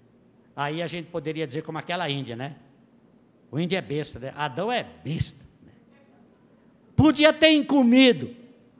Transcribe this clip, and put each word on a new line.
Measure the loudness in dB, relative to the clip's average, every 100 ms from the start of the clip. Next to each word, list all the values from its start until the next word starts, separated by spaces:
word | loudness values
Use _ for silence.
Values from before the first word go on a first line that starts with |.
| _ _ _ _ _ -8
Aí | -8 -6
a | -8
gente | -10 -10
poderia | -8 -8 -8 -8
dizer | -8
como | -10 -12
aquela | -8 -6 -4
índia, | -6 -8
né? | -10 -12 -14 _ _ _ _ _ _ _ _ _
O | -6
índio | -4 -6
é |
besta, | -6 -8 -8 -12
né? | -14 -8
Adão | -8 -6 -4
é | -4
besta, | -6 -14 -10 -6 -6 -8 -20 _
né? | -20 _ _ _ _ _ _ _ _ _ _ _ _ 2
Podia | 4 6 4
ter | 6 4 4
comido | 4 2 6 6 6 4 -4 -14 -20 _ _